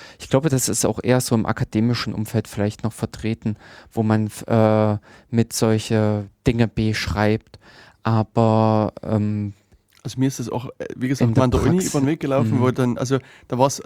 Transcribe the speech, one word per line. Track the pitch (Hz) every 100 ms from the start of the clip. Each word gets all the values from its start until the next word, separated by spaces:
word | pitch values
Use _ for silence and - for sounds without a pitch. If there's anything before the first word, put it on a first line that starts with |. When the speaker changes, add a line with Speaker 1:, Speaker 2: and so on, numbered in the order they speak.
| - -
Speaker 1:
Ich | -
glaube, | 135 151
das | 131 110
ist | 101 101
auch | 110
eher | 117 127
so | - 117
im | 98
akademischen | 110 - 110 117 120 -
Umfeld | - 107 113 -
vielleicht | - 104 -
noch | 110
vertreten, | - 110 - 110 113 113 104 - - -
wo | -
man | 110 110 107
f-, | - -
äh, | 113 110 110 107 104 - - _
mit | 117 113
solche | - 113 110 - 110 107 104 101 _ -
Dinge | 117 110
beschreibt. | - 110 107 - 104 107 110 - - - - - _
Aber, | 113 113 107 - 113 110 110 110 104 -
ähm, | - 107 104 107 104 - _ _ _ _ -
Speaker 2:
Also | 127
mir | 135
ist | 135
das | 117
auch, | 117 - -
äh, | - -
wie | 127
gesagt, | 135 120
Speaker 1:
in |
Speaker 2:
mal | 113
Speaker 1:
der | 131
Speaker 2:
an |
der | 127
Uni | 131 180
Speaker 1:
Praxis. | 185
Speaker 2:
über | 147
den | 135
Weg | 160
gelaufen, | 143 135 113 120
Speaker 1:
Mhm. |
Speaker 2:
wo | 127
dann, | 127 123 -
also | 123 131 - - -
da | 123
war's | 139 -